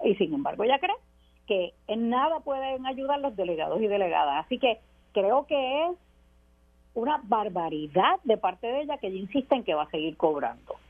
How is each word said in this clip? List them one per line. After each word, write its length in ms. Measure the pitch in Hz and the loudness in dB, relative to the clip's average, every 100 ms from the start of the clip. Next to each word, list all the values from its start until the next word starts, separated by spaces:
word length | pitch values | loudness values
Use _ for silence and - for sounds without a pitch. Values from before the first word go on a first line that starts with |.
y 100 | - | 0
sin 180 | 196 165 | 2 0
embargo, 300 | 143 143 180 | -2 -4 -2
ella 160 | 226 269 | 0 2
cree 160 | 370 480 _ _ _ _ - | 0 -4 _ _ _ _ -4
que 260 | 196 175 - - | -2 -2 -6 -6
en 200 | 220 233 | -2 0
nada 300 | 247 302 311 | 2 2 0
pueden 480 | 285 269 269 262 262 | -4 -4 -4 -6 -6
ayudar 320 | 262 269 285 | -4 -2 -2
los 160 | 277 | -2
delegados 460 | 196 180 160 156 170 | -2 -2 -2 -2 0
y 80 | 214 | 2
delegadas. 580 | 202 180 165 147 147 - | 2 2 2 2 0 -2
Así 140 | 247 | 0
que 180 | 247 220 _ _ _ | 0 0 _ _ _
creo 340 | 208 196 262 285 | 0 2 2 2
que 400 | 285 254 285 339 | -2 0 0 -2
es 100 | 359 _ _ _ _ _ _ _ _ _ | -4 _ _ _ _ _ _ _ _ _
una 260 | 226 254 302 | -4 -2 -2
barbaridad 960 | 214 220 208 175 165 156 151 180 254 381 | 0 0 0 -4 -4 -4 -2 4 4 4
de 140 | 269 214 | 2 2
parte 320 | 185 180 233 | 2 -2 -4
de 140 | 277 | -4
ella 160 | 302 285 | -4 -6
que 100 | 196 | -6
ella 100 | 190 | -6
insiste 380 | 196 277 269 269 | -4 -2 0 0
en 80 | |
que 100 | 202 | 0
va 80 | 151 | -2
a 80 | 151 | -2
seguir 260 | 160 160 156 | -4 -4 0
cobrando. 600 | 160 143 120 120 - - | 0 2 -2 -6 -12 -14